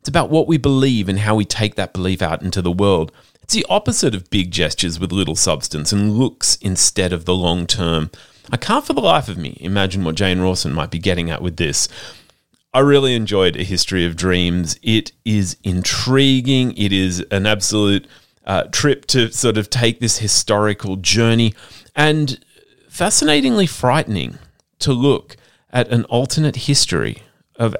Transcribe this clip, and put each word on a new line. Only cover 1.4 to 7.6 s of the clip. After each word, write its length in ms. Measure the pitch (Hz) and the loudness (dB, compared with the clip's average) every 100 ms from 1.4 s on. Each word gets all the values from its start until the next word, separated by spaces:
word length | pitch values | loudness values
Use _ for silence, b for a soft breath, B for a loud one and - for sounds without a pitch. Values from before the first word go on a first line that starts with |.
| 101 | 0
take 300 | - 107 - | -2 -2 -2
that 180 | 92 | -6
belief 280 | 95 92 92 | -4 -2 -2
out 220 | 87 82 | -2 -2
into 180 | 92 95 | -4 -2
the 100 | 90 | -2
world. 400 | 90 101 90 80 b b b | 2 2 2 0 b b b
It's 140 | - 220 | -4 -4
the 100 | - | 0
opposite 440 | 196 - 226 117 | 0 0 0 -2
of 160 | 101 87 | -2 -4
big 220 | 104 90 | -2 -2
gestures 480 | 87 78 - 90 80 | -2 -2 -2 -4 -4
with 120 | 87 | -4
little 240 | 95 92 80 | -2 -2 -2
substance 560 | - 76 - 76 76 | -2 -2 -4 -6 -2
and 240 | 101 104 107 | 0 0 2
looks 420 | 131 - - - | 0 0 -2 -2
instead 540 | 101 90 - - 92 | -2 0 0 0 -2
of 140 | 87 82 | -2 -2
the 80 | |
long 320 | 92 90 90 | 0 0 0